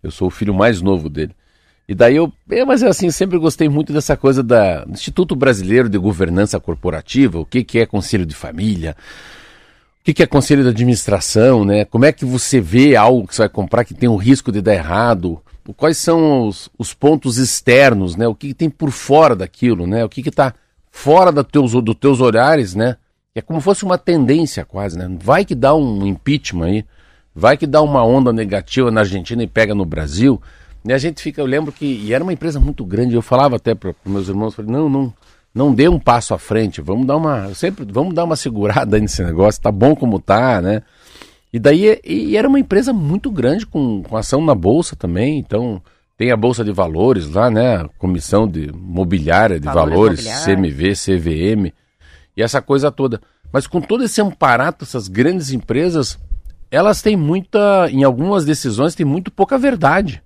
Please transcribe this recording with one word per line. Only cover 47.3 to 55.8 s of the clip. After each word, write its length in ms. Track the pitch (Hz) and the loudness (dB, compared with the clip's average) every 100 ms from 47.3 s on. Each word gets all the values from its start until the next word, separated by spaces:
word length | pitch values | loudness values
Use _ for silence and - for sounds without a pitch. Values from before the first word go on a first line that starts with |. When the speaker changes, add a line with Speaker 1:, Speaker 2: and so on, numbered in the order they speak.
Speaker 1:
lá, 180 | 87 120 | 0 2
né, 280 | 113 123 101 | 2 0 -2
a 120 | 78 - | -6 -6
comissão 500 | 92 90 - 101 110 | -4 -4 0 0 0
de 240 | 80 73 | -4 -10
mobiliária 880 | 85 92 87 90 90 76 90 110 82 | -12 -8 -4 -2 -2 2 2 2 0
de 60 | |
Speaker 2:
Valores 300 | 71 82 78 | -2 0 2
Speaker 1:
valores, 240 | 85 107 82 | 4 2 2
Speaker 2:
mobiliária. 240 | 110 123 | -6 -6
Speaker 1:
C 80 | 165 | -2
M 180 | 98 87 | 0 0
V, 260 | 69 92 | -2 -2
C 220 | 98 - 92 | -2 -2 -2
V 340 | 82 78 92 | -2 -2 -2
M, 220 | 107 92 _ _ _ _ - _ - | -2 -4 _ _ _ _ -20 _ -4
e 60 | |
essa 180 | 113 135 | -2 -2
coisa 300 | - 139 143 | -2 0 0
toda. 280 | - 135 110 _ _ - | -2 -4 -4 _ _ -6
Mas 140 | 143 | -6
com 160 | - 175 | -4 -6
todo 220 | 143 226 | -4 -4
esse 180 | 240 - | -2 -2
amparato, 640 | 202 - 139 117 147 - | -2 0 2 2 0 -6
essas 220 | 139 127 95 | -10 -10 -6
grandes 440 | 95 139 185 135 | 0 0 0 -4
empresas, 680 | 127 - 120 | -8 -4 -2